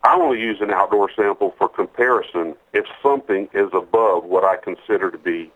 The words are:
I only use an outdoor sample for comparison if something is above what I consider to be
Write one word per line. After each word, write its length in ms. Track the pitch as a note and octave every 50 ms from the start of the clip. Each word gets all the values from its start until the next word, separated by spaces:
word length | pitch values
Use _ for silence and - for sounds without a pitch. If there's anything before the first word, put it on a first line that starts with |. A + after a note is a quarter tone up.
| -
I 100 | B2 -
only 260 | F#3 F3 C#3+ C3 A2+
use 200 | A2+ A#2 A2 G#2
an 100 | G#2 G#2
outdoor 400 | G2+ F#2 G2 F#2+ G#2 G#2 G2+ F#2+ -
sample 400 | - G#2+ G2+ G2 - G2+ F#2 - _
for 100 | G2 -
comparison 840 | - - F#2+ - _ - B2 B2+ B2+ G#2+ F#2 - - F2+ E2 E2 D2+ - _ _ -
if 120 | G#2 G#2 - - - -
something 460 | C#3+ C#3 C#3 C#3 - G#2 F#2+ G2+ - -
is 160 | G2+ G2+ G2 F#2+
above 520 | F#2 F2+ - - A2+ A2+ G#2+ F#2 F2 E2+
what 200 | F2 F#2 F#2 F#2+
I 120 | F#2+ F#2
consider 540 | F2+ - - F2+ - - - A2 G2 F#2+ F#2
to 80 | E2+ D#2+
be 320 | - F2+ E2+ E2+ E2 D#2+ _